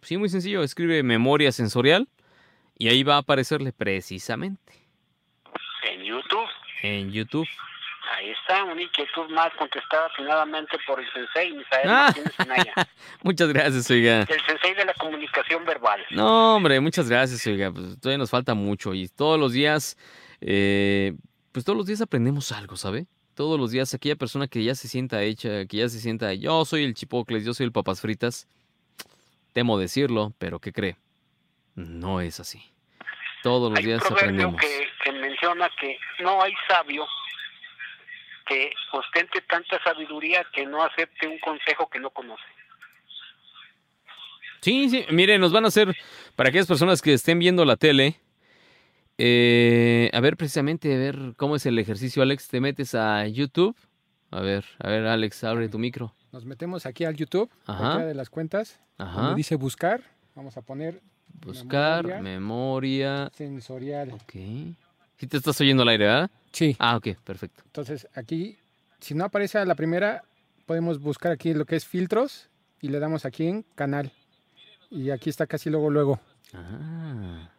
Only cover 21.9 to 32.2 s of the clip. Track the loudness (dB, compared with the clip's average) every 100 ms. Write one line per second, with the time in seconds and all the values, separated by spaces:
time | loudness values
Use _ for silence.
21.9 | -4 -2 0 2 0 -4 -8 -10 -10 -6
22.9 | -6 -8 _ _ _ -2 0 0 -2 -2
23.9 | -4 -4 -2 -4 -4 -4 -2 -2 -2 -6
24.9 | -6 -4 -2 -2 -2 -4 -4 -4 -2 -2
25.9 | -2 -6 -4 -4 -4 0 0 2 0 -2
26.9 | -4 -6 -6 -2 -4 -2 -4 -2 -2 -2
27.9 | -4 -4 -2 -4 -4 -16 _ _ _ _
28.9 | _ -20 _ _ _ _ -2 2 2 2
29.9 | 0 0 0 -2 -4 -8 -8 -10 -6 -6
30.9 | -6 _ _ _ _ _ _ _ -14 -12
31.9 | -10 -6 -4